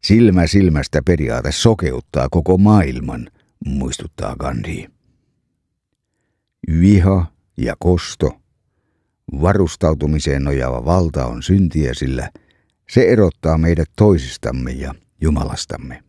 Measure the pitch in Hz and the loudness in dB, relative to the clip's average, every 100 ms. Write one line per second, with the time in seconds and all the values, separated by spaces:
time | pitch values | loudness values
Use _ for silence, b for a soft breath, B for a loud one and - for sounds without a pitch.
0 | - 107 113 92 82 98 92 76 67 76 | 2 4 6 4 2 2 2 0 -2 -2
1 | 69 85 64 58 65 71 117 110 82 62 | 0 -2 -2 -4 -4 0 2 2 -2 -6
2 | - 69 65 87 78 92 101 107 78 64 | -6 -4 -2 -2 2 4 6 6 2 -4
3 | 65 60 58 _ _ _ - 67 64 - | -8 -10 -12 _ _ _ -8 -6 -6 -8
4 | - - - 64 69 60 52 80 - _ | -14 -10 -10 -6 -6 -6 -8 -10 -12 _
5 | _ _ _ _ _ _ _ _ _ _ | _ _ _ _ _ _ _ _ _ _
6 | _ _ _ _ _ _ - 80 92 101 | _ _ _ _ _ _ -2 2 6 6
7 | 90 95 82 _ _ - - - 90 90 | 6 2 0 _ _ -8 -8 -2 0 0
8 | - - 69 - _ _ _ _ _ _ | -2 -4 -4 -4 _ _ _ _ _ _
9 | _ _ - 67 85 98 87 - 82 76 | _ _ -12 -2 0 2 0 0 -2 0
10 | 73 76 76 69 69 69 64 62 62 90 | -2 -2 -2 -2 -2 -2 -4 -4 0 0
11 | 82 71 62 60 69 98 90 76 69 62 | 0 -2 -6 -8 0 2 2 0 -2 -4
12 | 67 64 65 b b b b b _ - | -6 -6 -8 b b b b b _ 2
13 | 101 113 92 - 80 80 82 82 80 - | 4 4 2 0 -2 0 2 0 -2 2
14 | 104 87 64 - - 65 62 65 67 69 | 4 4 -2 -10 -8 -6 -8 -8 -10 -12
15 | _ _ 78 73 78 - - - 64 - | _ _ 0 0 -2 -8 -10 -12 -12 -18